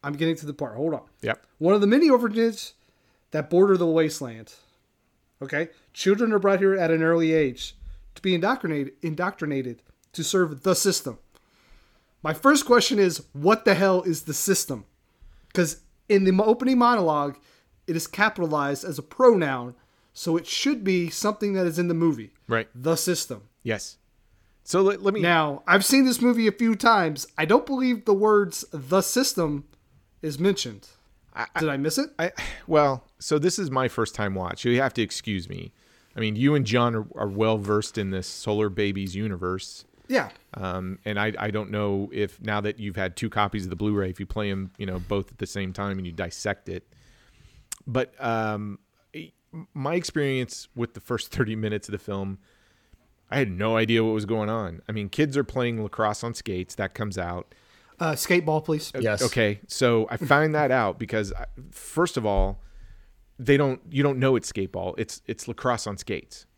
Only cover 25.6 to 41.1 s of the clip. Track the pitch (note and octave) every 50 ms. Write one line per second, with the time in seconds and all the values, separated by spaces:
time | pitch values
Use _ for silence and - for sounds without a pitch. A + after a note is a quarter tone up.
25.6 | - - F3 G3 F#3+ - C4+ C4+ C4+ C4 A#3+ - A#3 B3 A#3+ A#3 A3+ G#3+ G#3+ -
26.6 | A#3+ A3+ A3+ - - A#3 A3+ G3+ F3 D#3+ D3 - - - _ - D#3 D#3 G#3 C4
27.6 | B3+ - C#4 B3+ C4 B3+ B3 G#3+ - - G3+ G3 G#3 G#3+ G#3+ G#3 G3+ F3 - -
28.6 | - - - D3+ C3 C3 F3+ G3 F#3+ - - B3 C4+ - - - E3+ D3+ D3 C#3+
29.6 | C#3+ _ _ _ _ _ _ _ _ _ _ _ - D#3 C#3 C3+ F3 G3 G3 -
30.6 | - B2+ G#2+ F#2+ - - _ _ _ _ _ _ _ _ _ - A#2 - _ F3
31.6 | D#3+ D3+ C#3 C3+ C#3 D#3 D#3+ C4+ C#4+ D#4+ - - D#3+ - - - - - - -
32.6 | - - E3 D3+ D3 C#3 C3+ B2 _ _ _ _ - - D#3 D3+ D3 F3+ - -
33.6 | F#3+ C#3+ C3 C3 C3 B2 - - A2+ - - - G#2+ G2+ F#2+ F#2+ F#2 F2 F2+ -
34.6 | - A#2+ A#2+ B2+ C3+ B2+ - - A2 - - - - A2+ G2+ F#2 E2+ F#2 F#2 F2
35.6 | E2 - _ _ _ _ _ _ _ _ _ - A2+ G#2+ G#2+ G#2+ B2+ C#3+ D3+ C#3+
36.6 | B2+ G#2 A2+ B2 A#2+ A#2+ A#2 A2 G#2+ - - - G#2+ G2+ G2 G2+ A2 A2 A2 G#2+
37.6 | G2+ G2+ G#2+ G#2 G#2+ - - A2 G2+ F#2+ F#2+ F#2 F2+ - - - - G#2+ G#2 G#2+
38.6 | G#2+ G#2 F#2 G#2+ G#2 G2+ G2 G2 G2 F#2+ F#2 G2 G#2+ A2 F#2+ F2 F2+ F2+ F#2 F#2+
39.6 | - - - - - _ _ _ _ - B3+ B3+ C#3+ G#2 - - _ _ - G2+
40.6 | G2 F#2 F2+ F#2 F#2 F#2 F#2+ - _ G#2